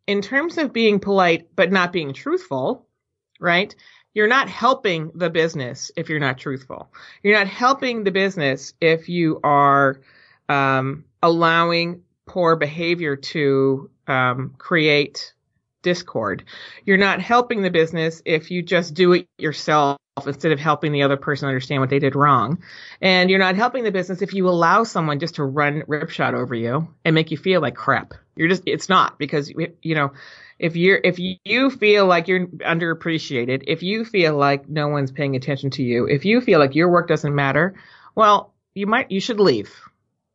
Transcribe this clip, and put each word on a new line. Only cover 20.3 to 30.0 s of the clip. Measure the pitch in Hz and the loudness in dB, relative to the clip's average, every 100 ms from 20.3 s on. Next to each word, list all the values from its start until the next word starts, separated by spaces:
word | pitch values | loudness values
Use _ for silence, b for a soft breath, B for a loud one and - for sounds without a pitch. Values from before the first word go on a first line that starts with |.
| 139 165 | -4 0
of | 143 | 0
helping | 156 147 156 | 0 0 0
the | 147 | 0
other | 139 139 | 2 0
person | 147 139 139 | -2 -4 -2
understand | 131 127 143 | -4 -4 -2
what | 131 | 0
they | 139 | 0
did | 143 139 | 0 2
wrong. | 143 131 110 170 B B B B | 4 4 2 -4 B B B B
And | 190 185 185 | 0 2 4
you're | 190 | 2
not | 185 190 | 2 2
helping | 247 254 | 0 -2
the | 220 | -4
business | 196 180 185 | -4 -4 -6
if | 196 | -6
you | 196 185 | -2 0
allow | 175 165 202 | 2 4 4
someone | 226 185 156 143 | 2 -2 -2 -2
just | 160 165 | -4 -6
to | |
run | 139 135 147 151 - | -4 0 -2 -2 -4
ripshod | 147 160 - 127 | -6 -6 -4 -2
over | 120 123 120 | -2 -4 -4
you | 117 135 160 _ 165 | -2 -2 -4 _ 0
and | 160 | 0
make | 160 | 0
you | 156 | -4
feel | 190 185 | 0 0
like | 135 - | 0 -4
crap. | - 117 - - _ - | -2 -2 -2 -18 _ -2
You're | 160 | 0
just, | 185 - | 0 -2
it's | 156 - | -4 0
not | 185 - - | 2 2 -2
because, | 147 151 143 - 160 - | -6 -4 -6 -8 -8 -8
you | 160 | -4
know, | 156 | -2